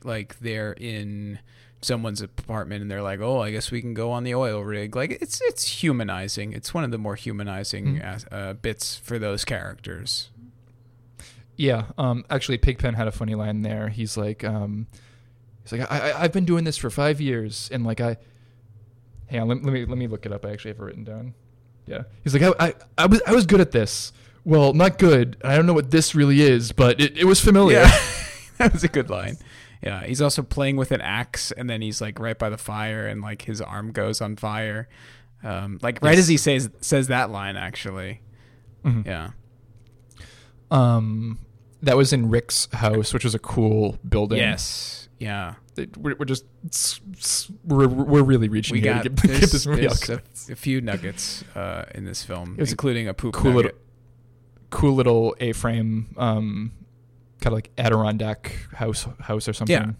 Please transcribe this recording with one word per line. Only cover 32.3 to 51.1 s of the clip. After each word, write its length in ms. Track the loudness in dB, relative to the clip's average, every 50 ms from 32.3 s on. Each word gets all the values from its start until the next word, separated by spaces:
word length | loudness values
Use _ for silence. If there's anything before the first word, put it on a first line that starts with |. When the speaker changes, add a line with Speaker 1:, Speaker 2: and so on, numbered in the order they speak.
| -6 -4
Speaker 1:
by 100 | -4 -6
the 80 | -6
fire, 480 | -8 -10 -8 -8 -6 -6 -6 -6 -6 -6
and, 120 | -8 -8 -8
like, 200 | -10 -10 -12 -12
his 180 | -10 -10 -10 -8
arm 320 | -10 -10 -10 -10 -10 -8
goes 300 | -6 -4 -4 -4 -4 -4
on 160 | -6 -8 -8
fire. 500 | -8 -8 -6 -6 -6 -6 -6 -8 -8 -10 -14 -18 -20 -20 -20 -20 -20 _ _ _ _ -10
Um, 340 | -8 -8 -8 -8 -10 -8 -6
like, 180 | -4 -4 -2 2
right 100 | 4 6
Speaker 2:
Yes. 80 | 6 8
Speaker 1:
as 80 | 6 6
he 80 | 4
says, 320 | 2 2 2 0 0 -2 -4 -8 -8
says 280 | -4 0 0 0 2
that 220 | 0 0 0 -2 -2
line, 260 | -4 -4 -4 -4 -6
actually. 640 | -6 -8 -10 -10 -10 -10 -10 -10 -10 -10 -12 -12 -14 -18 -20 -20 -20 -20 _ _ _ _ -20 -14 -4 -2
Speaker 2:
Mm-hmm. 160 | -2 0 0 -2 -6
Speaker 1:
Yeah. 220 | -8 -8 -10 -12 -14 -18 -20 _ _ _ _ -20 -20 -20 _ _ _ _ _ _ -20 -20 -20 -20 -20 -20 -20 _ _ -20 _ 0
Speaker 2:
Um, 680 | 2 4 4 4 4 2 2 0 -2 -4 -6 -6 -8 -10 -14 -16 -20 -20 _ _ _ -2
that 160 | 2 4 6
was 160 | 6 6 4 4
in 160 | 2 2 2
Rick's 380 | 2 0 0 -2 -4 -4 -4 -4
house, 420 | -2 0 0 2 2 2 0 0 -2
which 100 | -2 -2
was 120 | -2 -2
a 40 | -4
cool 580 | -6 -4 0 2 2 4 4 4 2 0 -2 -6 -6
building. 300 | -2 0 0 0 0 0
Speaker 1:
Yes. 720 | 2 2 0 0 -2 -6 -6 -8 -8 -10 -10 -12 -14 -18 -20 _ -12
Yeah. 360 | -10 -8 -8 -8 -8 -10 -12 -16 _ _ _
Speaker 2:
It, 200 | -10 -10 -10 -10
we're, 180 | -6 -6 -4 -4
we're 80 | -4 -4
just 200 | -4 -4 -4 -6 -10 _ _ -12
s-, 340 | -8 -4 -4 -2 -4 -4 -6 -10 -16 -12
s-, 340 | -8 -4 -4 -4 -4 -4 -8 -12 -10 -4
we're, 240 | 2 4 6 6
we're 360 | 6 4 2 2 4 6 6 6
really 260 | 6 6 4 4 2
reaching 240 | 0 -2 -2 -2 0
Speaker 1:
We 60 | 0
Speaker 2:
here 120 | 2 2 0
Speaker 1:
got 100 | 0 -2
Speaker 2:
to 60 | -2
give, 120 | 2 4
<laughs> 20 | 4
Speaker 1:
this, 160 | 4 6 6
Speaker 2:
give 100 | 4 4
this 160 | 4 2 0
movie 140 | 0 0 2 2
all 20 | 2
Speaker 1:
there's 140 | 2 0 -2
a, 20 |
Speaker 2:
credits. 440 | -4 -6 -6 -8 -12 -18 -18 -16 -14
Speaker 1:
a 60 | -14
few 240 | -8 -4 -2 -2 -2
nuggets, 600 | -2 -4 -6 -6 -6 -8